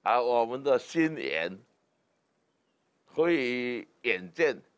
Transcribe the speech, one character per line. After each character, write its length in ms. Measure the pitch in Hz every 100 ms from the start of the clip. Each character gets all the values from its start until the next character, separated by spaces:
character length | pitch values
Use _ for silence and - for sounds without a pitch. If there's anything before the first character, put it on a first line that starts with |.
啊， 180 | 95 120
我 240 | 123 120 117
们 160 | 127
的 160 | 139 127
心 400 | - 165 160 151
眼 400 | 67 78 85 95 _ _ _ _ _ _ _ _ _ _ _ _ _ _ _
可 240 | - 165
以 560 | 165 123 123 123 120 - _
眼 280 | 117 92 92
见 300 | - 156 123 _